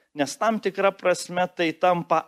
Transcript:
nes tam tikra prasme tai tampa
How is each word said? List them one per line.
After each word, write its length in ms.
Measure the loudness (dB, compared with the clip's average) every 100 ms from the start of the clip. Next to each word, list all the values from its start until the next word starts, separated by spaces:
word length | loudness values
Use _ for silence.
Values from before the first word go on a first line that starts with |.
| _ -4
nes 140 | -4
tam 240 | 0 -2 0
tikra 320 | -2 0 0
prasme 540 | 0 0 0 -2 -2 -2
tai 140 | 0 -2 2
tampa 460 | 2 2 0 -2